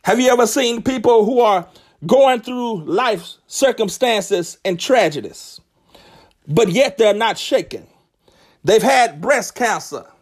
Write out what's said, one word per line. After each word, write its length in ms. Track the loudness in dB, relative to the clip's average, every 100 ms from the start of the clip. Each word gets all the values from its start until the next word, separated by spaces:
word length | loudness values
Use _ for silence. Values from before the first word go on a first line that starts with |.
| 0
Have 160 | 2
you 80 | 2
ever 180 | 2 2
seen 340 | 0 -2 -2
people 440 | -4 -2 2 4 4
who 160 | 2
are 260 | 2 2 -2 _ _ _ 0
going 340 | 4 4 2
through 460 | -4 -8 -6 -8 -4
life 480 | -2 -2 -4 -8 -20 _
circumstances 1080 | 0 0 0 -6 -2 -2 -2 -2 -4 -4 -8
and 160 | -6 -6
tragedies, 800 | 0 2 2 -2 -12 -18 -20 -20 _ _ _ _ _ _ _ _ -4
but 220 | 0 0
yet 280 | 2 0 2
they're 160 | 0
not 240 | 2 -2 -4
shaken? 500 | -4 -4 -4 -14 -18 _ _ _ _ _ _ _
They've 180 | 0 2
had 380 | 4 2 2 -2
breast 340 | -2 -2 -2
cancer 520 | -4 -4 -4 -8 -16 -16 _